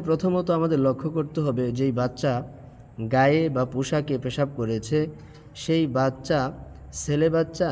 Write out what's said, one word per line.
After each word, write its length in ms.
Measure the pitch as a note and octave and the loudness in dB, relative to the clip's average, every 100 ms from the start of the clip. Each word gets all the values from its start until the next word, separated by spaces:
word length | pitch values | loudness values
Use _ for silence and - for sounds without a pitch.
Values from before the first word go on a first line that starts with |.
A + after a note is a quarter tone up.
| D#3+ | 2
প্রথমত 400 | D#3 F#3 F3+ F3 | 0 2 0 2
আমাদের 300 | E3 E3 D3+ C3+ | 2 4 4 2
লক্ষ্য 220 | C3 E3 | 2 -2
করতে 280 | E3 D3 - | -2 -2 -2
হবে, 240 | D3 A#2+ B2 | 0 0 0
যেই 200 | A#2+ C3+ B2 | 0 0 2
বাচ্চা 320 | B2 - D3 B2 - - - - - - A2+ | -2 0 -2 -2 -4 -14 -20 -20 -18 -8 0
গায়ে 280 | C3 C#3 D#3 D#3+ | 4 6 4 2
বা 80 | B2+ B2+ | 0 -2
পোশাকে 420 | B2+ C3 D3+ D3 C3 | -2 0 0 0 -2
পেশাব 240 | B2+ D3 C#3 C#3 | -2 -2 -2 -2
করেছে, 420 | A2+ A2+ - D3+ D#3 D3+ - - - - | -2 -2 0 0 0 -6 -18 -20 -20 -10
সেই 220 | - E3 D3+ B2+ | 0 2 2 2
বাচ্চা 440 | C3+ C3 - D3+ C3 - - - - - | 0 0 0 0 0 -6 -16 -18 -14 -8
ছেলে 280 | - D3 D#3+ | -2 2 4
বাচ্চা 360 | E3 D#3+ - E3+ | 4 0 0 0